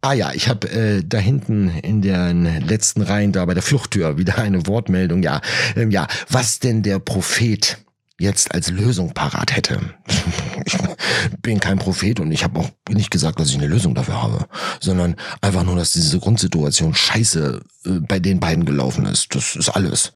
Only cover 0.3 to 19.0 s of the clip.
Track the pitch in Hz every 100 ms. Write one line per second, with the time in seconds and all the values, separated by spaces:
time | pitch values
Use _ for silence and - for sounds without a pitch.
0.3 | 65 - 113 - 113 110 104 80 113 98
1.3 | 135 - 107 95 82 82 107 98 92 90
2.3 | 87 85 80 78 107 - - 92 101 101
3.3 | 95 87 90 - 143 - 98 82 73 90
4.3 | 104 107 95 82 110 113 92 92 85 82
5.3 | 71 - - - 110 113 98 80 - -
6.3 | 127 113 - 127 110 104 98 - 101 87
7.3 | - 117 104 - - _ _ _ _ 95
8.3 | 95 - 87 87 90 107 127 80 - 76
9.3 | - - - - - - - - - -
10.3 | - - - - - - - - - -
11.3 | - - 107 95 98 95 90 92 110 78
12.3 | 78 87 - - - - 107 107 92 78
13.3 | - 76 67 71 80 87 60 65 - 57
14.3 | 55 - - - - - 90 87 80 -
15.3 | - 101 92 90 87 85 85 80 82 -
16.3 | 110 90 82 73 - 80 76 - 110 113
17.3 | 80 73 53 - _ - 92 73 95 90
18.3 | 92 82 80 82 71 65 -